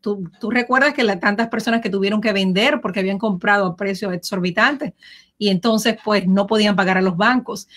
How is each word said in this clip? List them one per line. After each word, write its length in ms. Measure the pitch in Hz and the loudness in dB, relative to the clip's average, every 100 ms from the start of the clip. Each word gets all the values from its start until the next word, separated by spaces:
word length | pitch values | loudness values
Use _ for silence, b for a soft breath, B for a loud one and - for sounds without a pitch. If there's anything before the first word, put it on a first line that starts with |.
tú, 280 | 208 202 170 - | -6 -6 -8 -8
tú 100 | 220 | -2
recuerdas 440 | 247 240 254 285 | -2 0 2 2
que 100 | 285 | 2
la, 160 | 220 180 | 0 0
tantas 300 | 208 202 226 | -2 -2 -2
personas 320 | 208 233 233 | -2 -2 -2
que 80 | 214 | -2
tuvieron 300 | 196 196 214 | -2 0 0
que 140 | 220 | 0
vender 480 | 196 185 185 262 277 | 0 2 2 2 0
porque 180 | 202 196 | -2 -2
habían 200 | 190 196 | -2 -2
comprado 480 | 220 180 214 202 185 | -2 -2 2 2 0
a 80 | 170 | -2
precios 360 | 196 190 202 | -4 -4 -4
exorbitantes 840 | 175 - 190 180 175 247 285 247 - B B B - | -6 -6 -4 -2 0 0 0 -6 -12 B B B -4
y 120 | 208 | 0
entonces, 480 | 185 226 220 - - | 0 2 0 0 -2
pues, 240 | 220 202 180 | 0 0 2
no 200 | 196 202 | 2 2
podían 280 | 220 214 196 | 2 2 2
pagar 220 | 185 185 | 2 2
a 40 | |
los 140 | 190 170 | 2 2
bancos. 520 | 220 254 - 196 - | 2 2 -2 -10 -14